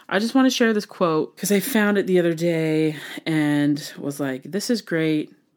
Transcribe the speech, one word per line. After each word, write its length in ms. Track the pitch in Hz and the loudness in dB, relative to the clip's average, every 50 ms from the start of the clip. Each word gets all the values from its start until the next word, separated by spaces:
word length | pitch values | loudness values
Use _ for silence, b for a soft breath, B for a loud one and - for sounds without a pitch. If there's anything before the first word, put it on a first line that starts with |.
| B B | B B
I 100 | - 196 | -2 0
just 160 | 220 233 - | 0 2 2
want 120 | 269 262 | 4 4
to 40 | 262 | 4
share 220 | 240 - 240 226 | 4 2 2 2
this 140 | 220 208 - | 2 0 -4
quote 500 | - - - 190 165 160 156 - - _ | -6 -4 -2 0 0 2 0 -2 -4 _
'cause 140 | - - 180 | -6 -2 0
I 100 | 202 196 | 0 0
found 380 | - - - 220 208 208 208 202 | 0 0 2 2 2 2 2 2
it 80 | - | 2
the 120 | 185 185 180 | 2 2 4
other 160 | 170 170 165 | 4 2 0
day 640 | 160 170 170 165 160 160 156 156 156 156 156 151 147 B B B B - | 0 0 0 0 0 0 0 2 2 2 0 -2 -4 B B B B -4
and 640 | 165 160 156 151 147 147 147 143 147 147 147 147 - - - | -2 0 0 2 2 2 2 2 2 0 -2 -4 -10 -12 -10
was 220 | 139 143 143 147 | -10 -8 -6 -6
like, 220 | 143 135 131 131 - | -6 -6 -6 -8 -8
"This 260 | 147 160 208 - - | -8 -8 -6 -2 -2
is 120 | 240 202 | -2 -2
great." 500 | - - 170 160 160 156 156 151 - - - _ _ _ _ | -2 -4 -2 0 0 0 0 -2 -4 -6 -12 _ _ _ _